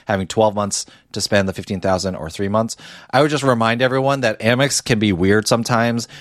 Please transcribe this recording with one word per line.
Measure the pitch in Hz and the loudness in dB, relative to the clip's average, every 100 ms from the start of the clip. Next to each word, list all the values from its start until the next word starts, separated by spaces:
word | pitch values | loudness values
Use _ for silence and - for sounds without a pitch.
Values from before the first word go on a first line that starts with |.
| - | -4
Having | 101 95 | -4 -2
twelve | - 107 | 2 2
months | 101 101 - - - _ | 2 -4 -6 -8 -16 _
to | - | -8
spend | - 104 95 | 0 0 0
the | |
fifteen | 92 95 95 | -4 -8 -4
thousand | 95 92 92 92 | 0 0 -2 -6
or | 80 | -8
three | - 98 | -6 -2
months. | 107 113 - - - - | 0 -2 -6 -16 -20 -2
I | 135 | 2
would | 151 | 2
just | 143 | 2
remind | 135 120 113 117 | 0 2 0 2
everyone | 127 131 135 139 | 0 0 0 0
that | 120 107 | -2 0
Amex | 110 123 139 - | 0 2 2 0
can | - 113 | 0 0
be | 107 | 2
weird | 87 95 104 107 | 2 4 2 2
sometimes. | 117 117 120 117 117 - - | 0 2 0 0 -2 -6 -14